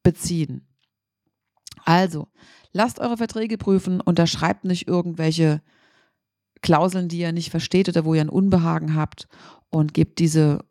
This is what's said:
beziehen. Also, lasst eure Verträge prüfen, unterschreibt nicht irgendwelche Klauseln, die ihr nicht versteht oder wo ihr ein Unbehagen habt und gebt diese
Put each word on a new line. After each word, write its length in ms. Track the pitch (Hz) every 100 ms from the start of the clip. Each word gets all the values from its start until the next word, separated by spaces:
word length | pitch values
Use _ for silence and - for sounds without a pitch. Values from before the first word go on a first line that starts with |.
beziehen. 640 | 180 165 - 170 139 131 _ _ _ _ _ _ _ _ _ _ - - -
Also, 420 | 170 190 156 - _ - _ _
lasst 280 | 180 233 -
eure 180 | 240 233
Verträge 400 | 226 220 220 214
prüfen, 440 | - 196 185 185
unterschreibt 640 | - 170 165 - 165 202 185
nicht 220 | 175 -
irgendwelche 720 | 180 175 165 160 160 160 151 _ _ _ _ _ _ _ _ _ _
Klauseln, 460 | - 156 180 185 175
die 120 | 170
ihr 120 | 170
nicht 200 | 170 165
versteht 360 | 165 - 180 190
oder 180 | 175 160
wo 100 | 160
ihr 60 |
ein 80 | 151
Unbehagen 680 | - 196 185 165 165 156 156
habt 320 | 151 - - - - - _
und 240 | 165 151
gebt 260 | - 160 -
diese 460 | 165 156 151 143 -